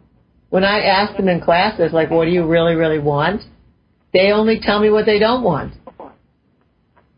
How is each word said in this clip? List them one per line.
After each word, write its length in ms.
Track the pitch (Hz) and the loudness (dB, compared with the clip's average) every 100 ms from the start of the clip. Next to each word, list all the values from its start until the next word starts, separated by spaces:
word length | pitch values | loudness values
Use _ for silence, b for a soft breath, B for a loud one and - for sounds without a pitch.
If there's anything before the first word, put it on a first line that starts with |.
| _ _ _ _ - | _ _ _ _ -4
When 140 | 180 | 0
I 180 | 196 208 | 0 0
ask 340 | 196 190 208 - | 0 0 0 -2
them 120 | 190 | -2
in 120 | 170 | -2
classes, 520 | - 170 208 214 165 | 0 2 0 -2 -2
like, 180 | 165 156 | 0 0
"What 140 | 165 165 | 0 0
do 40 | |
you 160 | 180 160 | 0 0
really, 280 | 165 170 | 2 2
really 240 | 165 165 156 | 0 0 0
want?" 440 | 147 143 160 208 - _ _ _ _ _ _ | -2 0 -2 -4 -10 _ _ _ _ _ _
they 180 | 180 196 | 0 2
only 280 | 208 220 220 | 2 0 0
tell 180 | - 208 | 0 0
me 120 | 214 | 2
what 160 | 214 214 | 2 2
they 120 | 208 | 2
don't 240 | 220 254 | 2 0
want. 300 | 226 147 110 - - - 151 _ _ _ _ _ _ _ _ _ _ | -2 -4 -6 -16 -20 -20 -20 _ _ _ _ _ _ _ _ _ _